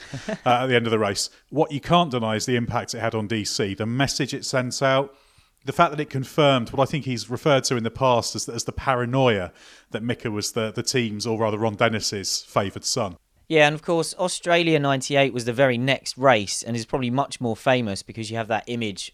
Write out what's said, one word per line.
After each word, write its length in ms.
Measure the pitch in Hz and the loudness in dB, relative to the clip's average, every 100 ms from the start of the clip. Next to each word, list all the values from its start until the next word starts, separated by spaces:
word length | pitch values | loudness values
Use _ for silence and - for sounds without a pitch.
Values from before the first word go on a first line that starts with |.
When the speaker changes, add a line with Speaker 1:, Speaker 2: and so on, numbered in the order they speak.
| - | -12
Speaker 1:
<laughs> 160 | 131 - | -12 -8
uh, 60 | 214 | -4
at 220 | - 120 131 | 2 2 4
the 100 | 120 | 2
end 100 | 113 | 2
of 40 | |
the 80 | 110 | 2
race. 320 | 104 98 - - _ | 2 -2 -6 -10 _
What 240 | 131 156 | 0 0
you 80 | 143 | -2
can't 300 | - 175 175 | 2 2 4
deny 260 | 123 110 110 | 0 0 -2
is 80 | |
the 120 | 117 123 | 0 0
impact 360 | 117 117 95 | 0 -2 -4
it 80 | 120 | -4
had 140 | 113 | -2
on 140 | 113 107 | -2 -2
D 180 | 113 101 | -2 -2
C, 260 | - 104 | -2 -2
the 140 | 95 110 | -2 -2
message 480 | 120 139 - 135 | 0 0 0 -4
it 100 | 139 | -6
sent 380 | - 135 123 117 | -4 -2 -2 0
out, 340 | 135 135 139 - _ _ _ _ | 2 2 0 -6 _ _ _ _
the 80 | 127 | -6
fact 180 | 135 170 | 2 2
that 80 | 147 | 2
it 100 | 147 | -4
confirmed 600 | 135 131 - 147 135 113 | -6 -4 2 4 4 0
what 160 | 131 131 | 0 0
I 40 | |
think 160 | 156 127 | -2 -4
he's 240 | 120 104 | -6 -6
referred 340 | 127 156 139 | -2 2 2
to 120 | - 123 | 2 -2
in 60 | |
the 80 | 113 | -2
past 460 | - 135 120 107 110 | 0 4 4 2 -6
as, 100 | - | -6
as 140 | 117 | -6
the 80 | - | -6
paranoia 800 | - - 127 120 131 131 104 90 - - - _ | -4 -2 0 0 4 4 4 -2 -10 -20 -20 _
that 100 | 113 | -6
Mika 280 | 117 117 120 | -4 -4 -4
was 220 | 104 101 | -4 -4
the, 180 | - 110 | -4 -4
the 120 | 107 | -4
team's, 440 | 117 131 117 104 110 | -2 0 0 -2 -4
or 120 | 110 | 0
rather 180 | 110 104 | 0 0
Ron 200 | 113 104 | -2 2
Dennis's, 680 | 117 110 - 104 92 - | 0 0 -4 -6 -4 -6
favoured 420 | - - 101 98 | -2 -2 -2 -4
son. 320 | - - 104 87 _ _ - | -4 -4 -4 -8 _ _ 0
Speaker 2:
Yeah, 160 | 160 147 | 4 4
and 80 | |
of 60 | 151 | 4
course, 340 | - 170 160 - | -2 -2 -2 -4
Australia 600 | 180 - 175 170 170 156 | -4 -4 2 2 4 2
ninety-eight 540 | 143 135 - 139 135 | 2 0 0 2 2
was 140 | 117 117 | 0 -4
the 80 | |
very 240 | 117 135 117 | 2 2 2
next 400 | 131 131 - - | 0 -2 -4 2
race 440 | 135 117 98 - | 4 4 2 -6
and 140 | - 117 | -6 -6
is 80 | |
probably 240 | 110 147 123 | -4 -4 -2
much 320 | 127 139 - | -2 -2 -4
more 160 | 123 110 | -4 -2
famous 460 | - 127 113 98 | 2 2 0 -6
because 280 | - 104 110 | -8 -10 -8
you 60 | 113 | -6
have 120 | 107 | -2
that 160 | 110 - | -4 -2
image 440 | 120 113 95 - | -4 -4 -6 -12